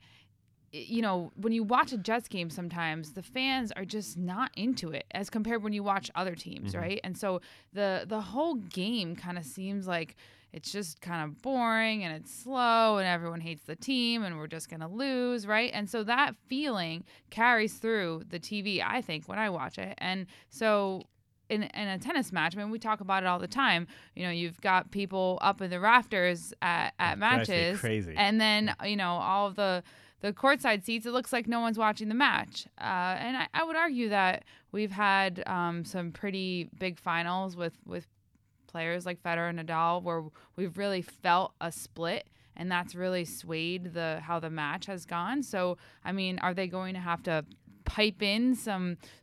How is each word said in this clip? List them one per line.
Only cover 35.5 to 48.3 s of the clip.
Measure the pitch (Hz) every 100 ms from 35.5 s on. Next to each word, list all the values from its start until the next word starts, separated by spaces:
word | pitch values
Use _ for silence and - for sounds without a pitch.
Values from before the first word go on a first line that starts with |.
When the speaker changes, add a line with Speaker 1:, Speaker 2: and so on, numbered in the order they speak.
| 185 175 170
Speaker 1:
some | 165 185 170
pretty | - 202 190 185 180 165 -
big | 185 165
finals | 185 170 170 185 190 175
with, | 170 -
with | - 87 - _ _ _ _ _ _
players | 170 165 175 180
like | 175
Federer | 175 170 170
and | 170
Nadal | 160 160 170 175
where | 175 165 156 - - -
we've | 180 175
really | 202 185
felt | 170 - 185 175 190 -
a | 170
split, | - - - 165 220 - _ _ -
and | 180
that's | 175 175
really | 180 185 185
swayed | 160 - 170 160 165 180 180
the, | 170 165 156
how | 156 170
the | 160
match | 160 147 180 -
has | 190
gone. | - 170 180 277
So, | 254 196 180 175 - -
I | -
mean, | 196 185 185
are | 180
they | 185 185
going | 185 185
to | 185
have | 180 170
to | 180 160 151 - - -
pipe | - - 214 -
in | 202